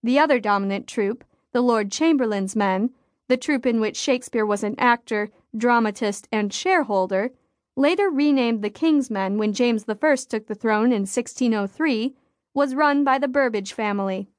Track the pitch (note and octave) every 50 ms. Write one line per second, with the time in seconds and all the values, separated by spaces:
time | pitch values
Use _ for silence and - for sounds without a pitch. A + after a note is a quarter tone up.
0 | - A3+ B3+ C#4 D4+ D4+ C#4+ B3 G3+ G#3+ G#3 G3+ G3 G3 G3 G3+ - - - -
1 | G#3 G3 A3+ - - _ _ _ _ _ _ B3 B3 B3 A#3 A3 G#3 G3+ - -
2 | D4+ E4 E4 C4+ B3+ A3 G#3 G3 G3 F#3+ - G#3+ G3+ G3 F#3+ F#3+ G#3 B3 - _
3 | _ _ _ _ _ _ B3+ B3 - - D4+ C4 B3 C4 A#3 A3+ A3 G#3+ - -
4 | - - C4 B3+ B3+ - - A#3+ G#3+ G#3+ G#3 G3+ A3 G#3 G#3 - - B3 A#3+ A#3
5 | _ - A3+ G#3 G#3 G#3+ _ _ _ _ - A3 A3 A#3+ A#3+ A#3 A3+ G#3+ G3+ -
6 | A#3 G#3 G3+ - - _ - G#3+ G#3 G3+ G3+ - - F#4 F#4+ F4 C#4+ A3 G#3 F#3+
7 | F#3 F#3 G3 F#3+ G3+ B3+ B3+ _ _ _ _ _ _ _ _ - C4+ D4 F4+ F#4
8 | G4+ G4 D#4 C4 D4 D4 C#4+ C4+ B3 A#3 A#3 A3 G3+ G#3 G#3 - - E4 D#4 D4
9 | B3+ - A3 G3 F#3+ F#3+ G3 G#3+ G#3+ G#3+ G#3 G3+ B3 A#3+ A#3 G#3+ G#3 - G#3+ G#3
10 | - D#4 C#4+ C4 - _ - A3 G#3+ _ G#3+ G3+ - A3+ G#3+ G#3+ A3 B3 B3+ G#3
11 | G3 F#3+ - B3 A#3+ - - - B3+ A#3+ A3 G#3+ G3+ G3 _ _ - D#4+ B3+ G#3+
12 | A3 C4+ C4 _ _ _ _ _ _ _ _ C4+ C#4+ C#4 B3+ C4+ D4+ D4 C#4+ C#4+
13 | C#4+ C4+ C4 C4+ C#4 C4+ B3+ C#4+ C4+ B3 G#3+ G#3 G3 F#3+ - - A3 G#3 G3+ G3+
14 | G3 G3 F#3+ F#3+ G3 _ _